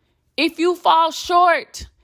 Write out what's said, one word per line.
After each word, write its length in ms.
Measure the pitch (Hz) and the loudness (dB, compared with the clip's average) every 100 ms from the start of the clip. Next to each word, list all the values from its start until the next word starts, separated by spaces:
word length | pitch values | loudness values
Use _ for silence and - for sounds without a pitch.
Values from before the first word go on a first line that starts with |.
| _ _ _ - | _ _ _ -6
if 220 | 311 - | -6 -2
you 160 | 339 349 | -4 -2
fall 360 | - 311 330 | 2 2 2
short, 760 | - - 349 359 320 - - - _ | -2 -2 2 2 2 -4 -18 -20 _